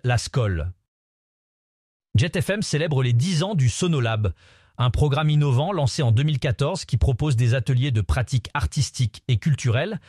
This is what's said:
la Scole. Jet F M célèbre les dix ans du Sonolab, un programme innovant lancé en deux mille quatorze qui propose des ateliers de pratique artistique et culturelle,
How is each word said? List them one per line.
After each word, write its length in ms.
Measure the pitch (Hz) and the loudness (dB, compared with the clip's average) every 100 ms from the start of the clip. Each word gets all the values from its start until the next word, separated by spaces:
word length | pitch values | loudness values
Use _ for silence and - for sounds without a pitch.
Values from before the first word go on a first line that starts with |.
la 140 | 123 120 | 0 0
Scole. 540 | - - 107 87 80 - _ _ _ _ _ _ _ _ _ _ _ _ _ | 0 -2 0 0 -4 -8 _ _ _ _ _ _ _ _ _ _ _ _ _
Jet 260 | - 165 185 | 0 0 0
F 100 | - | -2
M 120 | 202 | -2
célèbre 400 | 202 147 165 135 | -2 -2 0 0
les 100 | 127 | 2
dix 300 | 117 156 170 | 2 2 0
ans 140 | 185 208 | 0 0
du 120 | 127 | 0
Sonolab, 640 | - 185 156 117 110 104 - - - _ - | 2 0 0 0 0 -2 -4 -12 -20 _ -4
un 100 | 123 | 0
programme 400 | - 147 135 156 | 2 2 2 2
innovant 420 | 147 147 123 156 | 2 4 2 0
lancé 300 | 196 135 - | 0 -2 0
en 100 | 131 | 2
deux 100 | 110 | 2
mille 160 | 151 143 | 2 0
quatorze 460 | 147 113 139 185 | -2 -2 -2 -4
qui 140 | - 117 | -4 0
propose 360 | - 127 151 | 2 2 0
des 200 | 120 120 | 2 2
ateliers 360 | 131 113 127 139 | 2 0 0 0
de 100 | 113 | 0
pratique 480 | 95 - 120 110 - | 0 -2 -2 -4 -4
artistique 720 | 143 - - - - 123 - - | -4 -2 -2 -2 -2 -4 -4 -2
et 120 | 120 | -2
culturelle, 600 | - 139 127 117 175 214 | 0 0 0 0 -2 -6